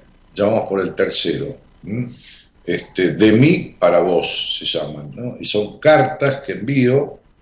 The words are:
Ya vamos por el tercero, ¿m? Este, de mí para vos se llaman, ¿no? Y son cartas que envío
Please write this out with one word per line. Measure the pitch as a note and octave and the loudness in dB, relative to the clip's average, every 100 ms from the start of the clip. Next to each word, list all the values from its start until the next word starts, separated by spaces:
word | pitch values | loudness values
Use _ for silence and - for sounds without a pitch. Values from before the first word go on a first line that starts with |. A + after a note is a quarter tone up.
| _ _ _ - | _ _ _ -2
Ya | G2+ | 0
vamos | A2 - | 0 -2
por | G2 | -2
el | F2 - | -2 -2
tercero, | G2 - F2 C#2+ D2 - _ _ E2+ | 0 0 0 -2 -6 -12 _ _ -10
¿m? | A2+ B2 - - - - _ | -8 -8 -12 -20 -20 -20 _
Este, | - F2 - - F2+ D#2 | -6 -6 -4 -2 -2 4
de | G#2+ | 4
mí | G#2+ D3 F#3 - - | 6 4 2 -2 0
para | F2 F2 | 2 4
vos | F2+ E2+ - - - - | 2 0 0 -4 -4 -4
se | - | -4
llaman, | E2 D2+ D2+ D2 - | -4 -4 -10 -14 -12
¿no? | B2 - | -12 -4
Y | - | -2
son | G#2 G#2 - | 0 -2 0
cartas | D3+ D3+ C3 - C#3 - - | 4 4 4 0 -4 -4 -8
que | |
envío | F#2 A2 C#3 B2 B2+ - - _ _ | -8 -2 0 2 2 0 -8 _ _